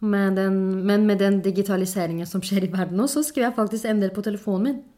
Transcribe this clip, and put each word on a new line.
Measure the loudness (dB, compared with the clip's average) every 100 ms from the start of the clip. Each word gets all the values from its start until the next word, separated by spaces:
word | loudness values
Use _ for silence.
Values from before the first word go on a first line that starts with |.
Med | -2 2 2 2
den, | 2 2 0 0 2
men | 4 4
med | 4
den | 4 2
digitaliseringen | 0 0 0 0 -2 -2 -2 -4 -4
som | -6
skjer | -2 0
i | 0
verden | -2 -2 0
nå, | 0
så | 0
skriver | -2 0 -2
jeg | 0
faktisk | -2 -2 0
en | 0
del | 0 -2
på |
telefonen | -4 -4 -2 0
min. | 0 -2 -8